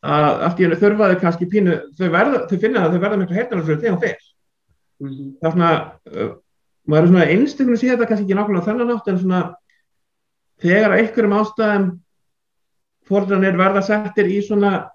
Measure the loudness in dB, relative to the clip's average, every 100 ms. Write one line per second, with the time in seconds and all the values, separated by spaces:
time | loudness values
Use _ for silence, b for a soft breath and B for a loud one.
0 | 0 0 2 0 -2 0 0 2 2 2
1 | 2 2 0 -2 -2 0 2 0 -6 -6
2 | -2 2 2 0 -2 -2 0 0 0 0
3 | 0 -2 -2 -4 -4 -4 -2 -2 0 -2
4 | -4 -6 _ _ _ _ _ _ _ _
5 | -14 -12 -14 -4 -2 2 2 0 -4 -18
6 | -16 -8 -8 -8 _ _ _ _ 0 4
7 | 6 6 4 2 0 0 -2 0 0 0
8 | 0 -2 -2 -2 -2 -2 -2 -2 -2 -4
9 | -2 -2 0 -2 -4 -10 _ _ _ _
10 | _ _ _ _ _ _ 2 2 4 2
11 | 0 0 0 0 -2 -2 -2 0 -2 -4
12 | _ _ _ _ _ _ _ _ _ _
13 | _ -2 0 0 0 2 2 0 0 -2
14 | -2 -2 0 -2 -2 0 0 0 -6